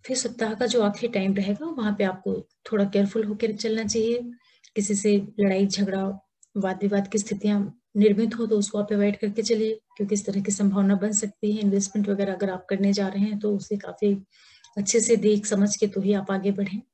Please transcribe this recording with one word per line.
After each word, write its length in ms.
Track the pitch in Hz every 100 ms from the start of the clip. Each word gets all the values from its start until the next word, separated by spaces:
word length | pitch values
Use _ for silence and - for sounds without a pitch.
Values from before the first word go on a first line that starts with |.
| -
फिर 100 | 262
सप्ताह 380 | 226 - 220
का 120 | 220 247
जो 160 | 240
आखिरी 300 | 208 202 233
time 220 | 202 190
रहेगा, 320 | 196 196 208 320
वहां 280 | 277 208
पे 100 | 202
आपको 440 | 190 185 202 190 - _ -
थोड़ा 120 | 214
careful 400 | 196 196 196 226
होकर 280 | 208 214 226
चलना 320 | 208 226 220
चाहिए। 460 | 214 226 220 240 240 240 _ _ _ -
किसी 180 | 202
से 320 | 202 208 202 196 -
लड़ाई 260 | 196 190 196
झगड़ा, 680 | 196 196 190 190 196 _ _ _ 202
वाद 220 | 185 190
विवाद 260 | 202 202 196
की 100 | 214
स्थितियां 520 | 202 202 208 202 202 - _ 208
निर्मित 420 | 208 202 226 226
हो, 80 | 220
तो 120 | 214
उसको 200 | 202 208
आप 140 | 202
avoid 260 | 202 202 202
करके 240 | 208 214
चलिए, 380 | 214 226 220 220 _ -
क्योंकि 180 | 202
इस 120 | 208 202
तरह 140 | 196
की 120 | 196
संभावना 420 | 202 202 196 196
बन 180 | 196 208
सकती 400 | 208 208 _ 208
है। 80 | 214
investment 480 | 208 196 196 214 202
वगैरह 260 | 196 196
अगर 160 | 185 196
आप 160 | 185 -
करने 220 | 196 196
जा 160 | 202 190
रहे 160 | 196
हैं, 140 | 208 208
तो 180 | 208 202
उसे 200 | - 202
काफी 480 | - - 208 196 - _ - - _ -
अच्छे 220 | 196 233
से 160 | 220 226
देख 300 | 214 208 208
समझ 300 | 196 202 -
के 100 | 208
तो 140 | 196
ही 120 | 190
आप 180 | 202 190
आगे 200 | 196 196
बढ़ें 300 | 202 196 208 -